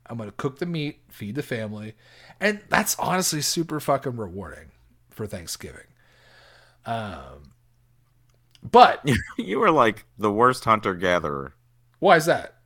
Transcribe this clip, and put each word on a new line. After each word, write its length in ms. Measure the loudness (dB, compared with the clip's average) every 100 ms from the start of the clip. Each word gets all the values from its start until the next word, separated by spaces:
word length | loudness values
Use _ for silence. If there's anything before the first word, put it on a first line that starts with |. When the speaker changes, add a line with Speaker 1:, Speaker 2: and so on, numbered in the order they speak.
| -14
Speaker 1:
I'm 120 | -12
gonna 140 | -12
cook 260 | -8 -8 -6
the 80 | -8
meat, 320 | -6 -8 -10 _
feed 280 | -14 -10 -10
the 60 |
family." 520 | -8 -8 -8 -10 -14 -16 _ -20 -20 -6
And 200 | -4 -4 -2
that's 300 | -2 -2 -4
honestly 420 | -2 -2 -2 -4
super 400 | -4 -4 -4 -4
fucking 360 | -2 -2 -2 -8
rewarding 560 | -8 -10 -14 -16 -20 _ _ _ _
for 160 | -12 -10
Thanksgiving. 580 | -10 -12 -14 -14 -18 -20 _ _ _ _ -20 -20 -20 _ _ -10
Um, 640 | -8 -8 -12 -16 -20 -20 _ _ _ _ _ _ _ _ _ _ _
but 440 | 4 8 8 6 0 0
Speaker 2:
<laughs> 140 | -2 -10
You 200 | -6 0
were, 100 | 4
like, 340 | 4 4 2 -8 -4
the 140 | 0
worst 320 | 4 4 2
hunter-gatherer. 920 | 2 2 2 0 2 2 0 -6 -10 -16 _ _ _ 0
Speaker 1:
Why 180 | 6 6
is 80 |
that? 300 | 4 0 -4 -20